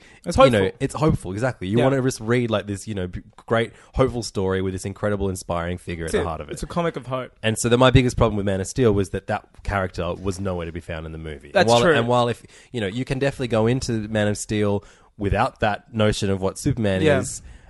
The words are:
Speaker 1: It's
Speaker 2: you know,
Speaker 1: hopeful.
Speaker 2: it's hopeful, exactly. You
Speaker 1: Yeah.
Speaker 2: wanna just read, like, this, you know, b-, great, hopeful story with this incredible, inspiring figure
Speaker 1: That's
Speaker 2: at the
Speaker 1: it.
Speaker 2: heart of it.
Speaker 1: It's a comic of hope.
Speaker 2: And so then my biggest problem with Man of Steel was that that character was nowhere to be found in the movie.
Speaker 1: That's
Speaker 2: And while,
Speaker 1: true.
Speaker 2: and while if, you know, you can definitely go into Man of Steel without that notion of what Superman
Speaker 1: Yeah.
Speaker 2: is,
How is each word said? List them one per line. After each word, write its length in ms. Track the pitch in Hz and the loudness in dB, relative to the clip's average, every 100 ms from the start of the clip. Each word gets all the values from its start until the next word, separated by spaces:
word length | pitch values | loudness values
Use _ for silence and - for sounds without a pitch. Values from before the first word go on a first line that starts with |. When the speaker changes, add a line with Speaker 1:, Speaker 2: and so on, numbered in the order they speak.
| - - - | -8 -12 -2
Speaker 1:
It's 120 | - | 6
Speaker 2:
you 120 | 269 | 6
know, 80 | 113 | 6
Speaker 1:
hopeful. 140 | 95 - | 2 0
Speaker 2:
it's 140 | 135 | -4
hopeful, 380 | 120 156 160 - | 0 0 0 -4
exactly. 360 | 95 127 120 92 | -4 -4 -4 -2
You 120 | 110 | 2
Speaker 1:
Yeah. 60 | 127 | 2
Speaker 2:
wanna 160 | 135 | 2
just 160 | 127 120 | 0 -2
read, 320 | 110 123 120 | 0 0 2
like, 160 | 107 98 | 0 -2
this, 200 | 98 - | -6 -6
you 60 | |
know, 140 | 101 90 | -6 -6
b-, 140 | 95 - - - | -8 -14 -20 -2
great, 240 | 113 117 - - - | 0 0 -6 -8 0
hopeful 260 | 131 120 | 0 0
story 400 | 110 - 95 95 | -6 -4 0 0
with 120 | 95 | -2
this 120 | 92 101 | -4 -8
incredible, 420 | 95 107 104 98 | -6 -4 -2 -2
inspiring 480 | 92 - 85 85 90 | -6 -4 -4 -4 -6
figure 260 | - 85 82 | -8 -8 -4
Speaker 1:
That's 80 | 202 | -2
Speaker 2:
at 20 | |
the 40 | |
Speaker 1:
it. 40 | 104 | -2
Speaker 2:
heart 140 | 78 | -6
of 80 | 76 | -10
it. 40 | |
Speaker 1:
It's 100 | - | -10
a 40 | 156 | -8
comic 300 | 175 170 156 | -4 -4 -4
of 100 | 120 | -8
hope. 240 | 131 123 - | -8 -10 -6
Speaker 2:
And 160 | 110 110 | -4 -2
so 100 | 120 | 2
then 100 | 120 | 6
my 100 | 127 | 6
biggest 260 | 123 123 - | 6 4 4
problem 200 | 120 104 | 2 2
with 100 | 98 | 0
Man 160 | 95 | -2
of 60 | 92 | -2
Steel 240 | - 120 | 2 2
was 160 | 101 98 | 4 0
that 140 | 101 - | -4 -6
that 360 | 104 - - | -8 -8 -12
character 500 | - 101 92 95 85 | -4 -2 -2 -4 -6
was 260 | 90 95 90 | -4 -6 -4
nowhere 260 | 98 90 82 | -4 -4 -6
to 40 | |
be 100 | 82 | -10
found 260 | 80 80 80 | -10 -10 -10
in 60 | |
the 40 | 78 | -10
movie. 320 | 80 71 71 | -12 -12 -4
Speaker 1:
That's 120 | 196 | 2
Speaker 2:
And 60 | 113 | 6
while, 120 | 120 | 6
Speaker 1:
true. 140 | 120 143 | 6 4
Speaker 2:
and 120 | 117 | 4
while 200 | 123 120 | 2 2
if, 180 | 113 - - - | -2 -10 -20 -12
you 80 | 123 | -6
know, 60 | 101 | -4
you 180 | 113 131 | -4 -4
can 120 | 131 | -2
definitely 300 | 139 - 127 | -2 -2 -2
go 180 | 113 110 | 2 2
into 260 | 131 - | 2 0
Man 340 | 113 107 110 104 | -4 -2 0 0
of 100 | 104 | -2
Steel 460 | - 107 104 101 - - _ - | -4 -2 0 0 -4 -16 _ -6
without 440 | 101 95 120 - | -2 0 0 0
that 300 | 110 104 - 113 | -2 -2 -4 0
notion 340 | 107 104 101 | 2 2 0
of 120 | 98 | 0
what 180 | 92 90 | -2 -2
Superman 420 | 147 123 107 95 | -2 0 0 2
Speaker 1:
Yeah. 180 | 156 139 | 2 2
Speaker 2:
is, 200 | - - - - - | 0 -8 -14 -20 -20